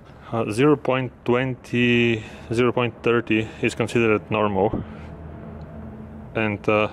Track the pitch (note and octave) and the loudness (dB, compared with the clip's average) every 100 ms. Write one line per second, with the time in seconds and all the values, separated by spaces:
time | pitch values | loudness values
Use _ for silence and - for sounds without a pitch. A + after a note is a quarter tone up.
0 | - - - A#2 A#2 G#2 C#3+ C#3+ - C3 | -20 -20 -8 -4 -2 2 4 4 2 -2
1 | B2+ - - A#2+ C3 B2 - A#2+ A#2+ A#2+ | -2 -6 0 0 0 -4 -4 0 4 4
2 | A#2 A2+ G#2+ - - A2+ B2 A#2+ A#2+ - | 4 0 -4 -16 -6 2 2 2 -2 0
3 | A#2+ A#2 A2+ A2 A2 - A#2+ - A2+ B2 | 2 2 2 0 0 -2 -4 0 0 2
4 | A#2 G#2+ D#2+ A2 G#2+ G2 G#2 - - - | 4 2 2 0 2 2 2 0 -6 -12
5 | - - - - - - - - - - | -16 -16 -16 -16 -16 -14 -14 -14 -16 -16
6 | - - - A2+ G#2+ G2+ - G#2+ G#2 | -16 -16 -8 -2 0 0 2 2 2